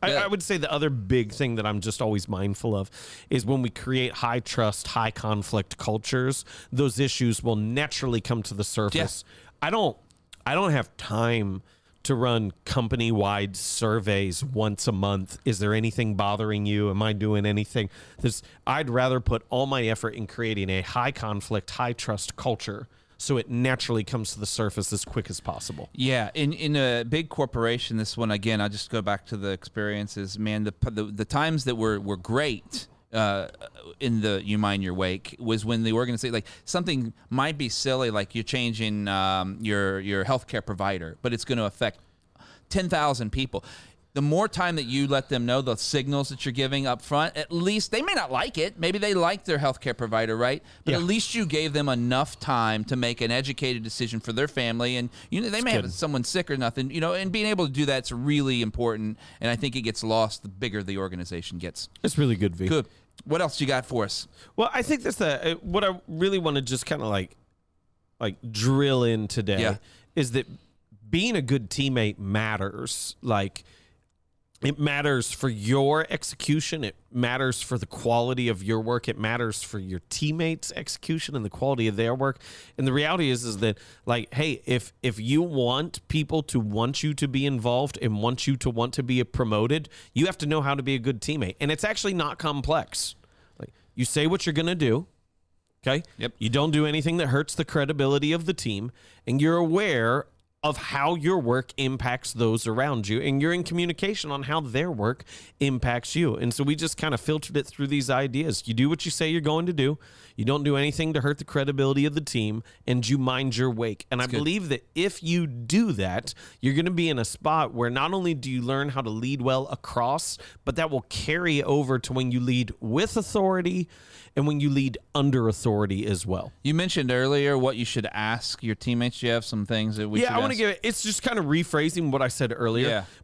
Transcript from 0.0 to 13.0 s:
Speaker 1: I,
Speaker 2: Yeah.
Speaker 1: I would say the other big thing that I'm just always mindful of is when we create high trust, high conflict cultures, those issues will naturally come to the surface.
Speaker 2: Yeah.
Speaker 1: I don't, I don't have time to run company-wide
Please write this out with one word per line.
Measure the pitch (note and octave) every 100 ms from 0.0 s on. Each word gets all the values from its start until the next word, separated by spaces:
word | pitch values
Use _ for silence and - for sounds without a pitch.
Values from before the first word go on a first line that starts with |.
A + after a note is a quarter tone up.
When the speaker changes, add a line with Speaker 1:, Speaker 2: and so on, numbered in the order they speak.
Speaker 1:
I, | F#3+
Speaker 2:
Yeah. | F3
Speaker 1:
I | G3+
would | G3+
say | - F#3
the | C#3+
other | D3 D3+
big | B2+ G2 B2+ G#2+
thing | - C3+ A2+
that | G#2+
I'm | G#2
just | G#2+ -
always | A2 G#2 -
mindful | F#2+ G2+ G2 A#2+ G2+
of | F#2+ - - - -
is | B2+ G#2+
when | C3+
we | A#2+
create | - B2 C3 B2
high | - A#2+ A#2+
trust, | - - G#2+ - -
high | B2 A2
conflict | - G#2+ G#2+ G2 G#2+ - -
cultures, | - G#2+ - B2+ B2+ C3+ - - -
those | B2+ C#3 B2
issues | C#3 - A#2+ A2
will | A#2+ G#2+
naturally | G#2+ B2+ D3 - C3 A#2
come | - A2+
to | -
the | G2+ G2+
surface. | - G#2 - - - -
Speaker 2:
Yeah. | - - _ D3+
Speaker 1:
I |
don't, | A3 F3 - _ _ _ - -
I | D#3
don't | G3
have | C#3+ F#2 -
time | - G#2+ A#2 A#2 G2+ F#2+ - _ _ _
to | - B2+
run | B2 A#2 G#2 - -
company-wide | C3 A2+ A#2+